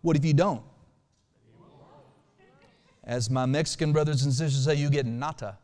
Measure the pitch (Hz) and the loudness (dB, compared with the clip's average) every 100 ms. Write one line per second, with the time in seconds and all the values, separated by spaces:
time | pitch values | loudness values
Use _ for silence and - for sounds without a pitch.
0 | 170 151 156 147 196 170 - - _ _ | 2 2 4 4 2 0 -10 -20 _ _
1 | _ _ _ _ _ - - - - - | _ _ _ _ _ -20 -20 -20 -20 -20
2 | - _ _ _ 381 _ _ _ _ _ | -20 _ _ _ _ _ _ _ _ _
3 | - 120 110 131 127 139 156 - 160 151 | -8 -6 -2 0 0 0 -2 -2 0 2
4 | 151 143 139 127 160 135 135 147 143 143 | 2 0 0 0 0 0 0 0 0 0
5 | 127 117 147 160 104 98 | -2 -4 -6 -8 -12 -12